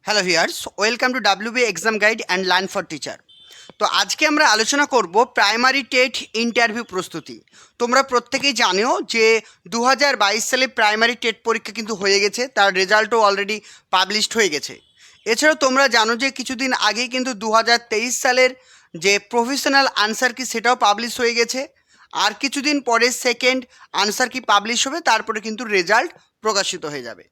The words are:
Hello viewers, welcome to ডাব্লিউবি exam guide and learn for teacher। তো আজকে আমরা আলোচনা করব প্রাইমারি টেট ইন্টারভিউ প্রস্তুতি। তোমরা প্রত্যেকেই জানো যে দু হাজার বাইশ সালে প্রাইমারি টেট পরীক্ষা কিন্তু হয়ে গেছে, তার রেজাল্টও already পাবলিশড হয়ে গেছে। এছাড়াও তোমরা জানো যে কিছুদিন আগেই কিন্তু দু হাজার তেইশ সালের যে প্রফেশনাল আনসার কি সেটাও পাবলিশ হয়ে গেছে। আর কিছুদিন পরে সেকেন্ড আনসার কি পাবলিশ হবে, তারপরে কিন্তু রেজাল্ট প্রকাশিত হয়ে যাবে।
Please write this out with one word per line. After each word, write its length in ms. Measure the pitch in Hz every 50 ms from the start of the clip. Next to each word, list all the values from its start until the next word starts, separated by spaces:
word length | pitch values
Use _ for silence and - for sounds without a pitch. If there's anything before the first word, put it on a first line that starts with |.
| _
Hello 160 | - 214 208 185
viewers, 320 | 180 170 160 180 - - - - - _ - 202
welcome 280 | 220 240 233 269 254 254
to 40 | 262 202
ডাব্লিউবি 360 | 208 196 185 214 233 226 254 247 226
exam 240 | 185 165 180 226 220 208 208
guide 180 | 214 226 214 - - 180
and 80 | 185 190 180
learn 140 | 180 185 196 185 -
for 80 | 202 175 _
teacher। 260 | 160 139 - 135 98 - _ _ _ - - _ - - - - - _
তো 60 | 208 - - 185
আজকে 220 | 202 190 - - 302 311
আমরা 140 | 294 302 311 254 214
আলোচনা 300 | 214 220 - 277 285 294 - 277
করব 220 | 240 202 170 175 214 254 254 _
প্রাইমারি 460 | - 214 202 214 240 247 262 262 277 247 _ 285
টেট 220 | 254 254 262 - - 262 _ - 220 233
ইন্টারভিউ 400 | 233 202 247 233 226 214 240 226 - 180
প্রস্তুতি। 440 | 185 175 - - 165 - - 120 107 _ _ _ - - _ _ _
তোমরা 200 | 240 233 247 262 262 262
প্রত্যেকেই 440 | 254 240 233 _ - 262 240 285 240 214
জানো 320 | 240 196 180 190 220 262 330 415 269 - -
যে 120 | 233 220 220 226 220 214 - _ _ _ 180 190
দু 60 | 233 240 254
হাজার 240 | 269 226 285 285 262 208 208
বাইশ 200 | 196 208 226 214 -
সালে 140 | 262 254 262 254 262
প্রাইমারি 380 | - 220 208 214 214 226 233 240 - -
টেট 140 | 233 220 _ _
পরীক্ষা 260 | 226 226 226 _ - 202
কিন্তু 160 | 226 220 208 226 170
হয়ে 160 | 196 196 196 202 202
গেছে, 180 | 208 196 240 247 269 _
তার 140 | 214 202 196 185 185
রেজাল্টও 380 | 190 185 214 214 220 208 240 226 214
already 300 | 202 196 196 202 196 214 208 _ - - - _ _ -
পাবলিশড 380 | 185 190 185 208 214 208 - -
হয়ে 160 | 226 214 180 151
গেছে। 200 | 143 - - 120 - _ _ _ _ - - _ _ _
এছাড়াও 320 | 202 233 233 294 311 311 302 285
তোমরা 200 | 262 254 269 277 262 220
জানো 160 | 233 214 220 233 226 262
যে 60 | 269 - -
কিছুদিন 320 | 233 - 262 220 269 262 254 - - 214
আগেই 200 | 208 226 247 240 247
কিন্তু 160 | 254 254 262 254 190 220
দু 60 | 220 214
হাজার 220 | 226 220 226 233 233 233 _
তেইশ 220 | 226 214 233 254 240 - -
সালের 280 | 262 254 254 254 254 262 _ _ _ - _ _ _ - 170 165
যে 100 | 196 202 202 202 _
প্রফেশনাল 540 | - 240 233 240 285 262 - 294 277 269 269 254 - - 208
আনসার 280 | 214 220 - 262 247 233
কি 60 | 254 262 - -
সেটাও 220 | 226 202 240 254 247 240
পাবলিশ 280 | 208 202 208 233 233 - -
হয়ে 160 | 247 233 233 233
গেছে। 220 | 233 226 - 262 277 - _ _ _ _ _ _ - _ - 156 185
আর 80 | 208 214 -
কিছুদিন 360 | - 262 - 285 240 294 294 285 - 247
পরে 180 | 233 226 233 254 233 - -
সেকেন্ড 360 | 247 240 247 247 247 262 262 247 _ _ _ - _ - 170
আনসার 280 | 196 208 196 - 254 233 -
কি 60 | 254 233 -
পাবলিশ 280 | 214 202 202 220 240 226 -
হবে, 120 | 277 285 339 339 -
তারপরে 300 | 226 220 214 - 214 214 190
কিন্তু 160 | 220 220 226 247 220 208
রেজাল্ট 360 | 185 175 170 208 233 359 339 - _ _ _ _ _ -
প্রকাশিত 420 | 214 208 196 185 - - 170 156 151 147
হয়ে 140 | 139 120 113
যাবে। 160 | 107 87 87 _